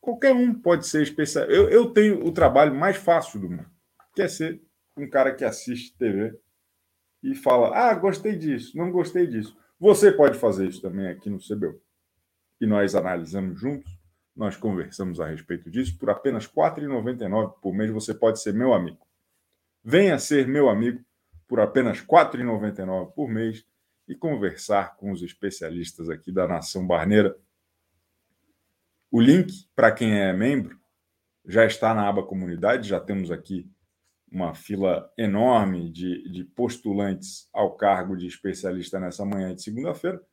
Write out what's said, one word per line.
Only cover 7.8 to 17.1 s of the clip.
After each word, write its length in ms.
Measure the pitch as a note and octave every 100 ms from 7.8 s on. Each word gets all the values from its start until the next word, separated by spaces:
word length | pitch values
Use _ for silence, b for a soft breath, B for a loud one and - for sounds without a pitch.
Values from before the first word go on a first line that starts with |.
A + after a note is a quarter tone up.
| B3
gostei 420 | G3 F#3+ - A3 F#3+
disso, 400 | D#3 B2+ A2 D3
não 140 | F3
gostei 360 | F3+ E3 F#3 F3
disso." 300 | A#2 G#2+ _ b b
Você 320 | F#3 G3+ G#3
pode 280 | - C#3+ A#2+
fazer 300 | A#2 F#2+ F#2+
isso 120 | -
também 280 | F#2+ F#2 F#2+
aqui 200 | F2 G#2
no 120 | G2
C 140 | -
B 120 | G#2 F2+
U. 160 | D2 _ _ _ _ _ _ _ _
E 60 | A2
nós 280 | G#2 G2+
analisamos 680 | F#2+ F#2 F2+ D#2+ G2 F#2+ F2
juntos, 380 | A#2+ C#3+ - F2+ _ _ _
nós 220 | - G#2 -
conversamos 640 | A2+ F#2 D2+ - F#2+ E2+
a 60 | D#2
respeito 420 | D#2 - E2+ E2+
disso. 300 | G2 C3 -
Por 120 | C3+
apenas 360 | G2+ C#3 A2+ -
quatro 360 | - D#3 D#3+
e 60 | D3
noventa 360 | B2+ A2